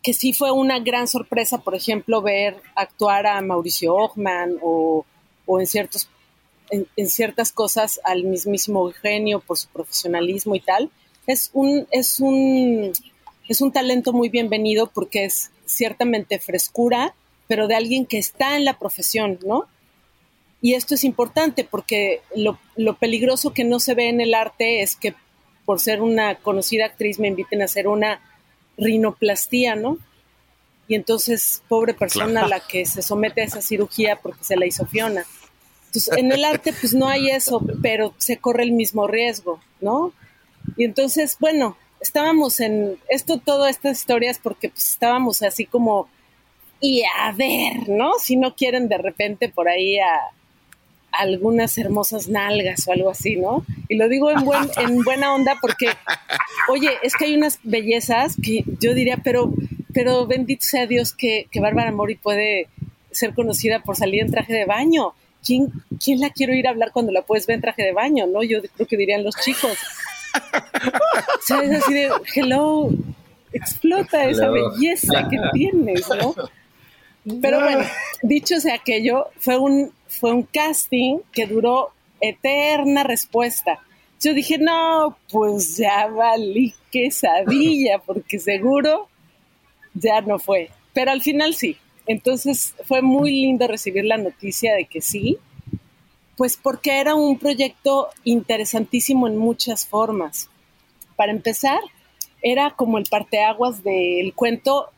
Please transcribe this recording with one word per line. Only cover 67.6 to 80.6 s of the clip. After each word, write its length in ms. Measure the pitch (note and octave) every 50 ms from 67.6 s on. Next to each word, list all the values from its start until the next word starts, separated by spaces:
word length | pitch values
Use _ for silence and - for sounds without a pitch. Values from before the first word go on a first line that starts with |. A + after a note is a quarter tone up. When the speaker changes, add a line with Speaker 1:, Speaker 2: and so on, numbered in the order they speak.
Speaker 1:
traje 200 | A#3 A#3 A3 -
de 100 | G#3 F#3+
baño, 340 | F3+ G3 A3+ C#4+ D4+ C4 G3 F3
no? 160 | F#3 G#3 A3+
Yo 160 | A3+ A3+ G#3+ F#3+ - _
creo 100 | - A3+
que 100 | - A#3
dirían 280 | G#3 G3 F#3+ G3+ G#3 G#3
los 100 | G#3 A3
chicos. 420 | - - B3+ C4+ - - B3 G3+ - - - - - - - - - - -
O 1120 | - C#4+ - - - D4 - - - C#4+ B3 B3 - B3+ D4+ - - A3 - - C#4+ - -
sea, 160 | - B3+ C#4+
es 200 | C#4+ C#4+ D4+ D4+
así 100 | C#4 C4+ C#4+
de, 140 | C#4+ C#4+ C#4 B3 - - - -
"Hello, 560 | C4 C4+ B3+ B3+ C#4 D4 D#4 D#4 D4+ D4+ A#3 - - - - - _ - _ _ _ _ _
explota 720 | - - - - - - - D#4+ F4+ G4 G4 - - D4+ C#4 C4
esa 160 | C#4+ A3+ G#3+
Speaker 3:
Hello. 240 | A3 A3+ A#3+ A#3+ A3
Speaker 1:
belleza 580 | G3+ A3 C#4+ E4 F4 F4 - - - - - -
que 80 | C4 B3+ G#3 E3
tienes", 560 | - - D4+ F#4+ G4 F4 C#4 G#3+ F#3 F3+ F3+ -
¿no? 260 | B3+ G3+ A3 B3+ E4 - - - _ _ _ _ _ _ - _ _ _ _ - _ _ _ G#3+ A3 B3
Pero 180 | C4 C4+ C#4+ C#4+
bueno, 240 | C#4+ D4 C#4 C4+ - - - - C5+ - - -
dicho 380 | - A3 D4 D4 C#4+ - F4 E4
sea 140 | C4 D#4+ A#3+
aquello, 500 | A#3 - - A#3 A3 A3 A#3+ A#3+ C4 - - _ -
fue 200 | - B3+ B3 B3+
un, 340 | C4+ C#4 C#4 C#4 C#4+ - _ _ _ _
fue 240 | - - - A#3
un 100 | A#3 B3 A#3+
casting 720 | - - D4